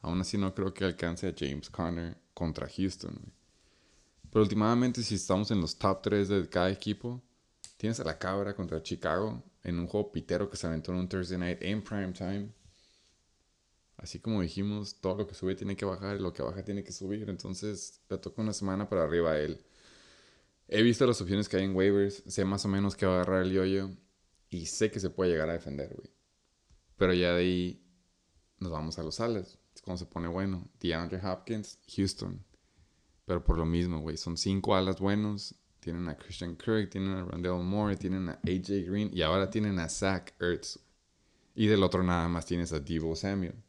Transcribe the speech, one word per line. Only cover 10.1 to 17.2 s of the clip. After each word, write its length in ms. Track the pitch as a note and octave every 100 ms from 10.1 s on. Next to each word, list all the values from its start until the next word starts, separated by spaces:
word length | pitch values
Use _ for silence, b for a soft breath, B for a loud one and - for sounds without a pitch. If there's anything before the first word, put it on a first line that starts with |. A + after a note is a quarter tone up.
pitero 380 | D#2+ - F2 G2+
que 60 | -
se 100 | F2
aventó 260 | D#2+ D#2+
en 60 | F2+
un 100 | F2+
Thursday 300 | F#2+ F2 F2+
night 240 | F2 F2
en 200 | F2 G#2+
prime 300 | G2 G#2 F#2
time. 380 | F2+ F#2 G2 G#2 - b b b b b b _ _ _ _ _ _ _ _
Así 240 | - -
como 220 | A#2 G#2+
dijimos, 580 | F2 F#2 G2+ G#2 G2+ -
todo 180 | F#2+ F#2+
lo 80 | -
que 80 |
sube 200 | F#2+ F#2+
tiene 220 | F#2+ G2+ G2
que 80 |
bajar 320 | G2+ F#2 G2 G2+
y 40 |
lo 120 | F#2
que 100 | -
baja 220 | A#1 F#2+
tiene 200 | - G2+
que 80 | G2
subir. 360 | - F#2+ G#2